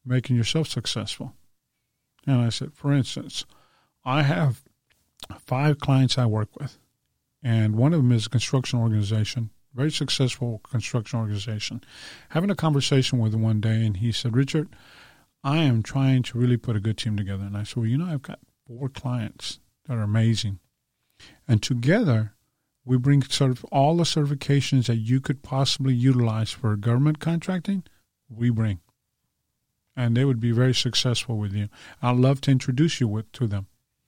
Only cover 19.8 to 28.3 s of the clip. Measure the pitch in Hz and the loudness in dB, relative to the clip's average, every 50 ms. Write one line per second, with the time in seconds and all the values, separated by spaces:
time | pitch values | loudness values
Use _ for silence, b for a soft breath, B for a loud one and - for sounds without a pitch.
19.8 | _ - 123 113 107 104 107 113 113 113 110 101 - 101 98 92 _ _ _ _ | _ -8 -4 -4 -2 0 2 4 4 4 2 2 -2 -6 -6 -8 _ _ _ _
20.8 | _ _ _ _ _ _ B B B B B B B - 117 104 - - 135 120 | _ _ _ _ _ _ B B B B B B B 0 0 2 2 0 -2 0
21.8 | 117 147 185 247 233 151 117 110 110 104 _ _ _ _ _ _ _ _ _ _ | 2 2 2 4 4 2 2 2 0 -2 _ _ _ _ _ _ _ _ _ _
22.8 | _ 127 127 123 123 139 143 143 131 - - - 139 131 127 - - - - 139 | _ 0 0 2 4 4 4 4 2 0 0 0 0 0 0 -2 -6 -2 0 2
23.8 | 139 151 170 170 165 - - 160 147 143 147 139 - - 143 139 131 - 139 131 | 4 4 4 2 2 0 0 0 0 0 -2 -4 0 0 2 2 2 2 2 2
24.8 | 113 - 117 113 110 113 127 135 131 - 127 - - - 135 135 139 - - - | 2 2 0 -2 0 0 0 0 0 -2 -6 -6 -6 -6 -2 -2 0 0 0 -2
25.8 | 135 135 127 120 123 135 127 123 120 113 110 110 110 - - - - 107 104 101 | 0 0 2 4 4 4 4 4 2 2 0 0 -2 -4 -6 -4 0 0 0 0
26.8 | 104 117 120 127 143 151 156 - - 160 170 165 - - 185 175 - - 196 185 | 0 0 2 4 4 2 2 0 -2 -2 -2 -2 -2 -2 -4 -4 -2 -2 -4 -4
27.8 | - b b b b b _ _ _ - | -4 b b b b b _ _ _ -18